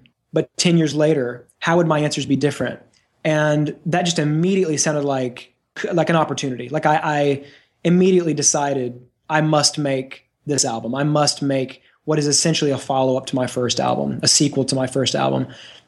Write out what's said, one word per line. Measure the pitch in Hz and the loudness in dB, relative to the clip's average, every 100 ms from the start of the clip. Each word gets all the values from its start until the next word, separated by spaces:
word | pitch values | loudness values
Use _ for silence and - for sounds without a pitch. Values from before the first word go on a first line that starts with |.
| - _ _ | -16 _ _
but | 156 151 - | -4 -4 -2
ten | 180 170 | 2 4
years | 156 147 | 2 2
later, | 151 151 123 123 - _ | 2 2 -2 -8 -18 _
how | 170 170 | 0 2
would | 165 | 2
my | 151 | 2
answers | 147 151 135 | 0 -2 -2
be | 135 | 0
different? | 143 - 123 - - _ _ _ 160 | 0 -2 -6 -8 -18 _ _ _ -2
And | 151 151 151 147 - 170 | 0 2 0 -2 -4 -2
that | 175 | 0
just | 175 165 | 0 0
immediately | 151 156 180 196 170 147 | 0 0 2 2 0 0
sounded | 165 151 | 0 0
like, | 143 131 127 120 - _ _ - - | -2 -2 -4 -8 -20 _ _ -10 -2
like | 170 156 | 0 2
an | 160 | 2
opportunity. | 123 135 139 123 123 | 2 -2 -6 -6 -6
Like | 151 156 | -2 2
I, | 156 | 2
I | 160 147 143 139 - - _ _ | 0 0 0 0 -6 -20 _ _
immediately | 170 180 185 185 170 | 2 4 6 4 2
decided | 147 139 151 143 139 123 123 - _ - | 0 0 0 -2 -2 -4 -8 -20 _ -2
I | 156 | 0
must | 156 151 139 - | 4 4 2 0
make | 143 135 135 - _ _ 147 | -2 -2 -4 -16 _ _ -4
this | 139 | -2
album. | 131 113 117 131 | -2 -4 -4 -2
I | |
must | 147 147 143 - | 0 2 2 0
make | 143 135 127 - _ _ - | -2 -2 -4 -10 _ _ -2
what | 151 | 0
is | 147 | 2
essentially | 139 165 160 147 | 2 0 0 0
a | 131 | -2
follow-up | - 135 131 127 131 | -2 0 2 0 -2
to | 131 | -4
my | 123 | -2
first | - 120 117 | -2 -2 -2
album, | 127 123 143 127 | -2 -2 -2 -2
a | 143 | 0
sequel | - 143 139 | 2 2 0
to | 127 131 | -2 -2
my | 131 | -2
first | 139 123 | -2 0
album, | 139 135 135 127 - - - | 0 0 -2 -4 -10 -20 -20